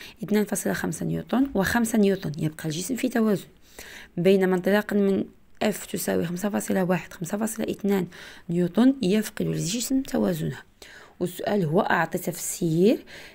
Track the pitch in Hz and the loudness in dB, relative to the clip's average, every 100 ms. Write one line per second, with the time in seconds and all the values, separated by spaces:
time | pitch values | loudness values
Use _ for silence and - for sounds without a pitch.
0 | - - 202 208 202 196 208 180 180 160 | -20 -12 -2 0 0 -2 -2 -2 -4 -4
1 | 170 165 156 233 277 196 185 240 226 226 | -4 -4 -2 0 0 0 0 0 2 4
2 | 196 185 160 151 156 156 160 151 185 247 | 4 2 -4 -4 -4 -4 -6 -6 -6 -4
3 | 254 233 220 180 - - - - - - | -2 2 2 0 -4 -20 -20 -20 -18 -18
4 | - - 170 196 185 185 185 208 208 208 | -12 0 4 6 4 2 4 2 2 2
5 | 196 196 - - - - 214 180 - 170 | 4 2 -2 -10 -18 -2 -2 -2 -6 -6
6 | - 190 170 175 202 208 208 196 180 175 | -2 0 0 -2 -2 -2 0 0 2 0
7 | - - 160 208 220 - - 196 202 196 | -2 -10 -6 -4 -4 -4 -4 -2 0 0
8 | 180 - - - - 170 175 214 254 269 | 0 -8 -20 -16 -4 0 2 4 4 4
9 | 185 214 208 - 170 160 156 233 240 269 | 2 2 0 -4 -2 -2 -2 -4 -2 -2
10 | 269 240 202 160 160 - - - - - | 0 0 0 0 -4 -6 -12 -20 -20 -20
11 | - - 180 - - 208 160 170 - 180 | -18 -8 -6 -4 -2 0 2 2 2 2
12 | 165 180 - - - - 170 160 196 320 | 0 -2 -6 -6 -8 -2 0 4 4 4
13 | - - - | -2 -18 -20